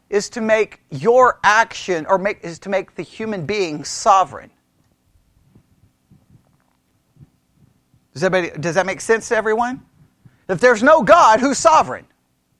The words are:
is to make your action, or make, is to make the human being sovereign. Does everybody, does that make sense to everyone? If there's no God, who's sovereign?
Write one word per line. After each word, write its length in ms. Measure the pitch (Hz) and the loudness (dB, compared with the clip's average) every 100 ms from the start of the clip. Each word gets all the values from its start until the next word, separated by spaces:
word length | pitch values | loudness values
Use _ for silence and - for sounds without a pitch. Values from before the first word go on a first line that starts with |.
| - | -6
is 220 | 202 - | -6 -4
to 100 | 247 | -6
make 400 | 220 220 202 - - | -2 0 -2 -8 -14
your 480 | 135 196 247 247 - | -4 2 4 4 2
action, 640 | 196 214 226 - - 170 | 0 2 0 -4 -6 -4
or 140 | 147 190 | 0 -2
make, 240 | 196 - | -2 -8
is 160 | 170 160 | -14 -14
to 100 | 196 | -6
make 240 | 196 - | -6 -6
the 80 | - | -14
human 460 | 160 - 220 202 143 | -14 -10 -8 -8 -6
being 360 | 208 175 151 | -4 -4 -6
sovereign. 680 | 139 - 226 196 151 98 - _ _ _ _ _ _ _ _ _ _ _ _ _ _ _ _ _ _ _ _ _ _ _ _ _ _ _ - _ _ _ _ _ _ _ _ | -10 -2 2 2 2 -6 -20 _ _ _ _ _ _ _ _ _ _ _ _ _ _ _ _ _ _ _ _ _ _ _ _ _ _ _ -20 _ _ _ _ _ _ _ _
Does 100 | 131 | -4
everybody, 320 | 185 185 170 151 | -2 -2 -4 -6
does 140 | 165 | -4
that 100 | 165 | -2
make 160 | 185 170 | -4 -6
sense 280 | - 226 - | -2 -2 -2
to 60 | |
everyone? 480 | 220 214 220 240 269 _ _ _ _ _ _ - | -4 -2 -4 -4 -8 _ _ _ _ _ _ -8
If 120 | 185 | 0
there's 240 | 247 214 | 2 4
no 180 | 262 320 | 4 4
God, 380 | 208 339 320 330 | 6 6 6 4
who's 180 | 269 247 | 2 0
sovereign? 480 | 330 311 131 101 - _ _ _ _ | 2 2 0 -8 -16 _ _ _ _